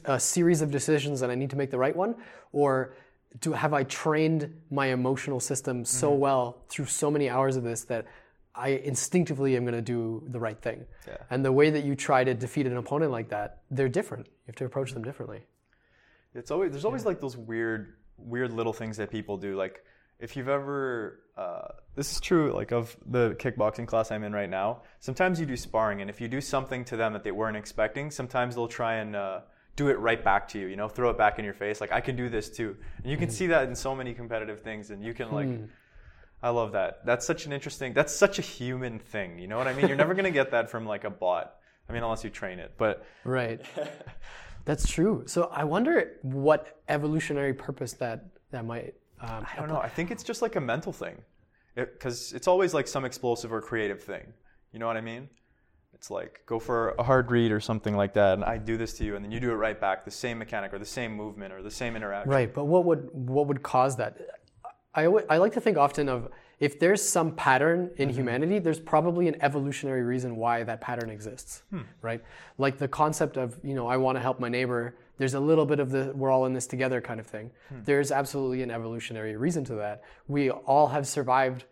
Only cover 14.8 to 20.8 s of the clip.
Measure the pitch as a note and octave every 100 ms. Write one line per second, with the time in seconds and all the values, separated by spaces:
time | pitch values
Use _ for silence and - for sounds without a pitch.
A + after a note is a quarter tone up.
14.8 | C3 C3 A2+ - A2+ G#2 - _ _ _
15.8 | _ _ _ _ _ B2 - D#3 F#3 C#3
16.8 | G3+ C4 G#3+ F3+ C#3 A#2+ A2+ A2+ A2+ A2
17.8 | G2+ - - - - A#2+ B2+ A2+ A2+ A2
18.8 | A2+ G#2+ G#2 A2 G#2 G2 G2 G2 F#2+ -
19.8 | _ _ _ - A#2 C#3 B2+ C#3+ C#3 C#3